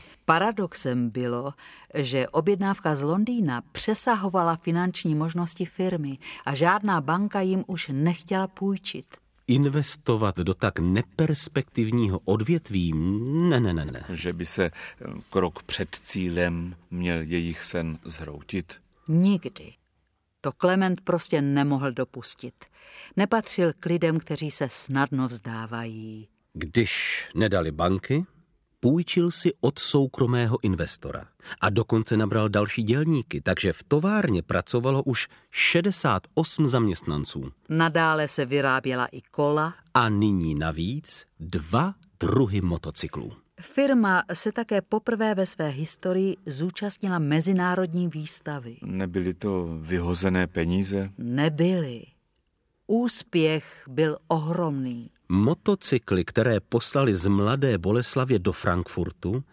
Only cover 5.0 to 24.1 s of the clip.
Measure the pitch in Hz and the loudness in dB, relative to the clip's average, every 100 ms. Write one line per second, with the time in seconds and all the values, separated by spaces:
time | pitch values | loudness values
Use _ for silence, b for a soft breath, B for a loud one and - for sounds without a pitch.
5 | 160 151 160 165 170 - 175 - 185 175 | -2 0 0 -2 -4 -4 -8 -2 -2 -2
6 | 143 135 B B - 139 170 208 208 175 | -4 -8 B B -4 2 4 4 2 0
7 | 139 175 202 202 185 190 - 170 - 135 | 2 0 2 0 0 0 -2 -6 -4 2
8 | 160 170 - 190 190 - 196 196 - - | 2 0 -2 -2 -2 -2 -2 -2 -6 -10
9 | - - _ _ - 123 143 143 143 - | -12 -20 _ _ 2 4 4 2 -2 -4
10 | - 113 107 92 87 92 101 - 85 95 | 0 2 2 0 -2 0 0 2 2 2
11 | - - 156 147 - - 135 - 110 120 | 0 0 0 0 -2 -4 -4 -2 0 2
12 | 107 92 - 107 110 170 - 98 87 78 | 2 0 0 0 2 0 0 0 2 0
13 | 85 104 123 156 175 131 107 82 73 64 | 0 -2 -2 0 2 4 2 0 -4 -8
14 | - 85 87 85 85 - 87 B B B | -10 -6 -4 -4 -4 0 0 B B B
15 | - - - 98 87 - - - 92 - | -14 -14 -4 0 0 -2 -10 -6 -6 -8
16 | - 98 90 85 87 85 87 87 - 90 | -8 -4 -2 0 0 0 -6 -10 -10 -4
17 | 90 85 80 87 82 80 - 90 82 78 | -2 -2 -2 -2 -4 -6 -6 -4 -4 -8
18 | - 80 78 73 - 95 87 - _ _ | -12 -12 -12 -14 -8 -8 -8 -14 _ _
19 | - 160 190 196 131 - - - _ _ | 0 2 4 2 -2 -14 -18 -20 _ _
20 | _ _ _ _ 147 - 180 185 185 180 | _ _ _ _ -6 0 2 4 2 0
21 | - 175 - 156 139 139 143 139 139 123 | 0 -2 0 0 2 2 2 0 -2 -4
22 | 127 127 - - 120 - - B B B | -6 -8 -14 -12 -14 -16 -20 B B B
23 | B - 202 226 - - 175 - 165 170 | B -2 2 2 0 0 0 0 -2 2
24 | 165 | 2